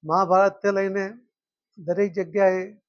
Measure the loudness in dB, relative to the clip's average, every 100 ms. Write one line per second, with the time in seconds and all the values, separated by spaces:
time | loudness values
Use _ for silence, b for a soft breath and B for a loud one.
0 | 0 0 4 4 4 2 -2 0 -2 -4
1 | -6 -10 _ _ _ _ _ -16 -6 -2
2 | -2 -2 -4 2 2 2 -6 -14